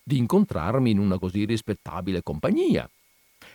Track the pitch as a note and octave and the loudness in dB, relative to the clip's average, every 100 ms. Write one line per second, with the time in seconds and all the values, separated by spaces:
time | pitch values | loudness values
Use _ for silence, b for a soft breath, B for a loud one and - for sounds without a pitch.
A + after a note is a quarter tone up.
0 | - C3+ A#2 G3 G#3 E2+ E2 C3 B2 G2 | -2 0 2 2 2 0 -2 2 2 4
1 | G2+ F#2 F#2 G2+ G#2+ A2 - G2 - F2+ | 2 0 -2 -2 -2 -2 -4 -8 -8 -8
2 | F2+ F2+ E2+ D#2 D3 D4+ F#4 F2 A#1+ _ | -4 -4 -4 -4 0 0 2 0 -2 _
3 | _ _ _ _ B | _ _ _ _ B